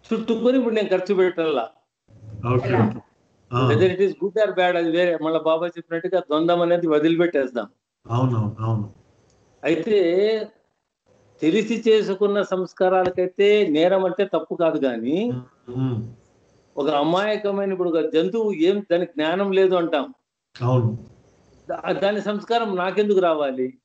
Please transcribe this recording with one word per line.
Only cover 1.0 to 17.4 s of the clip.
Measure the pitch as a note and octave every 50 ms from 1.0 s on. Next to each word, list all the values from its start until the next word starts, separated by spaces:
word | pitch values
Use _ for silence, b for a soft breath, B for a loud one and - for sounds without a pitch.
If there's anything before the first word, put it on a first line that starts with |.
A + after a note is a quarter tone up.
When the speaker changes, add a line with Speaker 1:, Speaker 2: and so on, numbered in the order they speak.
| F#3 - G3+
Speaker 1:
పెట్టాలా. | F#3 F#3 F3+ F3+ E3+ D#3+ D#3+ D3 B2 A2+ - _ _ _ _ _ _ _ _ - - - G#2+ A2 - - A#2+ B2
Speaker 2:
ఓకే, |
ఓకే. | B2 - A#2 A#2+ - - G#3+ A#2 A#2 _ _ _ _ _ _ _ _ _ _
ఆ. | B2 B2 C3 B2
Speaker 1:
Whether | C#3+ D3+ F#3
it | F#3 F3+
is | F3+ G3+ F#3+
good | - - F3
or | G3+ - A3 G#3+ G3 E3+
bad, | F3 F3+ F3+ F3
అది | F3 E3+ E3
వేరే. | D#3+ F3 F3+ F3 E3+ D#3
మళ్ళా | D3+ D#3+ E3 D#3+
బాబా | D3+ D#3+ D#3+ D#3+ E3+
చెప్పినట్టుగా | F3 - E3+ - _ E3 E3 F3 F#3 F#3+ F3+
ద్వంద్వం | F3 - D3 D#3 E3 E3+ F3 F3
అనేది | F3 E3+ F3 F3 E3+
వదిలిపెట్టేద్దాం. | E3 D3+ D3+ D3+ E3 E3 E3 F3 E3+ E3+ C#3+ C3 B2 A#2+ A#2 G#2 - _ _ _ _ _ _ _ A2+
Speaker 2:
అవునవును, | A#2 B2 C3 B2+ A#2+ A2 G#2+ G#2+ - -
అవును. | A2+ A2+ A2 G#2 G2+ - - _ _ _ _ _ _ _ _ _ _ _ _ _ -
Speaker 1:
అయితే | C#3 E3+ - A#3+ A#3 G#3+ G3+ F3+ E3 F3 F#3 G#3 A3 A3 G#3+ G#3+ - _ _ _ _ _ _ _ _ _ _ _ _ _ _ _ _ _ _
తెలిసి | D3 D#3+ E3+ A3 G#3 G#3+ A#3 G#3 - A3+
చేసుకున్న | A3 G#3+ G3 F3 G3 F#3 G#3 G3+ G3+ G#3
సంస్కారాలకైతే | F#3+ - F#3+ F#3 F#3 - _ - F#3+ F#3 F#3 F#3 F#3 F3+ F3+ F#3 F#3 F#3 _ - G3+ G#3 G#3 G#3+ G3+ E3
నేరం | D3 D3+ E3 F#3 G3 F#3+ F#3+
అంటే | F3+ F3+ - G3
తప్పు | G3 - D#3+ D#3 _ F3
కాదు, | E3 E3+ D#3+ D3+ D3+
కానీ | C3 C3 A#2+ A#2 A2+ B2+ D3+ F#3 A3+ A#3+ B2 B2+ B2 - _ _ _ B2
Speaker 2:
మ్మ్. | B2 B2+ C3 C3 A#2+ G#2 A2+ A2 - _ _ _ _ _ _ _ _ _ _ _ _
Speaker 1:
ఒక | D3 C#3 D3+
అమాయకమైన, | D3+ C#3+ D3 D#3+ F3 F#3 G3+ G#3+ G#3+ G3+